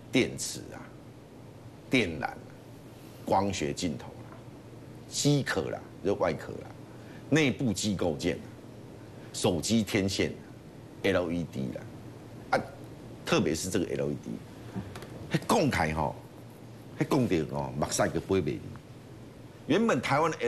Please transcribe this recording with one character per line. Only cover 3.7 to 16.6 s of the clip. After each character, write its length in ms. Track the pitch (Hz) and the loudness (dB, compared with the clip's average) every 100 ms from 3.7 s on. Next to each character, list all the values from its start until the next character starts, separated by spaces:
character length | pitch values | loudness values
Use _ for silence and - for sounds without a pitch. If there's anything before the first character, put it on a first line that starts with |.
镜 240 | - 82 64 | 0 0 -2
头 100 | - | -8
啦， 300 | - - - - - - - - - - | -12 -14 -14 -16 -16 -16 -16 -14 -14 -8
机 320 | - 143 143 | 2 4 4
壳 200 | - - 64 | 4 0 0
啦， 100 | 53 - - | -4 -8 -2
就 100 | 92 101 | 2 4
外 180 | 92 | 4
壳 180 | 69 - | 2 -4
啦， 160 | - - - - - - - - | -8 -10 -14 -14 -14 -14 -10 2
内 200 | 151 143 | 6 6
部 220 | - 131 | 4 2
机 240 | 92 107 92 | 2 2 2
构 200 | 90 73 | 2 2
件 180 | 85 - | 2 0
啦， 80 | - - - - - - - - - | -4 -14 -16 -16 -16 -16 -14 -14 -10
手 300 | - 113 87 | 0 2 2
机 200 | - 113 | 4 4
天 260 | 104 107 95 | 4 2 2
线 240 | - 82 | 2 0
啦 60 | - - - - - - - | 0 -12 -16 -16 -16 -16 -2
，L 280 | 98 92 87 | 2 4 4
E 140 | 85 78 | 0 -2
D 180 | - 65 - | -2 -4 -4
啦， 840 | - - - - - - - - | -10 -12 -14 -14 -14 -10 0 0
啊， 20 | - - - - - - - | 0 -10 -14 -14 -14 -8 2
特 140 | 170 | 4
别 160 | 82 80 | 4 2
是 140 | 95 | 2
这 100 | 98 | 0
个 60 | 82 69 | 2 0
L 160 | 71 | 0
E 60 | 67 | -2
D， 1120 | 58 55 - - - - - - - - - - | -4 -8 -10 -14 -8 -8 -8 -10 -10 -10 -2 -2
迄 320 | - 233 147 | 4 6 6
讲 160 | 90 78 | 6 4
起 60 | |
吼， 220 | 78 71 - - - - - | 4 2 0 -12 -16 -16 -16